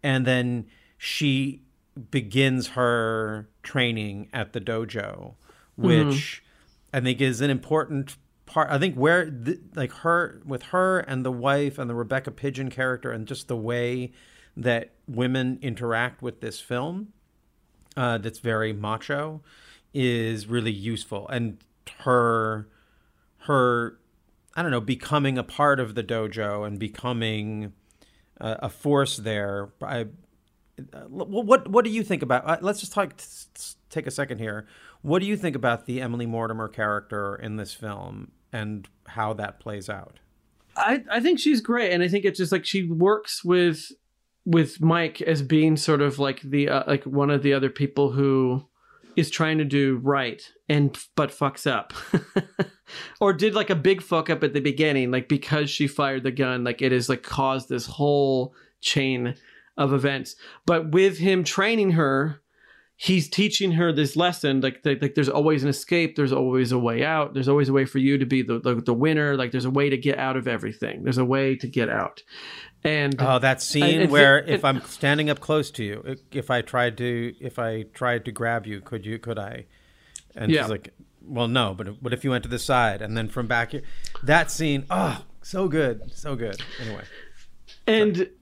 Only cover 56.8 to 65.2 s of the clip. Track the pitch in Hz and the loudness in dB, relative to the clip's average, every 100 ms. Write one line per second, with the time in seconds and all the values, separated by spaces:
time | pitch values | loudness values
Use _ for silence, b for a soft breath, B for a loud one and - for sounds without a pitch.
56.8 | 131 127 120 127 - - 135 135 127 127 | 2 2 2 -2 -2 0 0 0 -4 -6
57.8 | 117 - 147 143 139 131 127 b b b | -6 -2 2 4 4 2 0 b b b
58.8 | - 151 135 127 123 127 b b b - | -2 0 0 0 -2 -6 b b b -2
59.8 | 143 135 139 139 - - B B - 170 | 2 2 2 -2 -6 -14 B B 0 0
60.8 | 160 160 190 165 180 190 170 - 196 226 | 2 4 4 4 2 2 2 0 2 2
61.8 | 196 165 147 135 151 147 _ b b b | 4 4 4 2 0 -4 _ b b b
62.8 | b b - 185 147 - 208 208 196 165 | b b 2 2 2 2 2 2 0 2
63.8 | 170 151 143 151 175 170 147 135 131 131 | 2 2 2 2 0 2 0 2 0 0
64.8 | 156 139 143 147 | 0 0 0 2